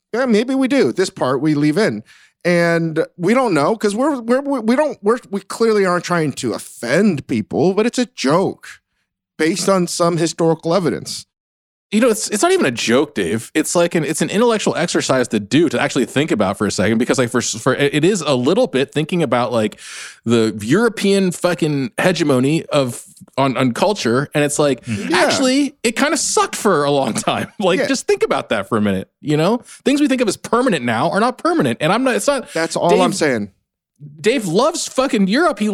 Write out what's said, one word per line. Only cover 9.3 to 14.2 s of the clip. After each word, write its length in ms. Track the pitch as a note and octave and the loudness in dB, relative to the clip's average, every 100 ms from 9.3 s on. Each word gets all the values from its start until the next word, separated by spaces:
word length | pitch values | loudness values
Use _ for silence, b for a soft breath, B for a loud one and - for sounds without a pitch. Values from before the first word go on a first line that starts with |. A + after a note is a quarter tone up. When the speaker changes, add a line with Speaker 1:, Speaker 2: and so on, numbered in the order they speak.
| - | -2
Speaker 1:
based 300 | D#3 E3 F3+ | -2 0 0
on 200 | F#3+ F3 | 0 0
some 280 | - E3+ E3+ | 0 0 0
historical 560 | E3 - E3 D#3+ E3 | -2 0 0 0 0
evidence. 520 | F#3 D#3+ E2+ - - - _ _ _ _ _ - | 0 0 -4 -8 -14 -16 _ _ _ _ _ -4
Speaker 2:
You 100 | G#3 | 2
know, 80 | B3 | 2
it's, 200 | G#3+ - | 0 -2
it's 120 | G#3 | 0
not 80 | F4 | 2
even 160 | F#4+ D#3+ | 2 0
a 60 | |
joke, 420 | A#2 - A#2+ D#3 | -2 0 2 0
Dave. 380 | - E2+ A2+ - | -2 -4 -4 -4
It's 220 | D#3+ D3 F3 | -4 0 0
like 180 | E3+ | 0
an, 100 | F3+ | 0
it's 160 | C#3+ D#3 | -2 -2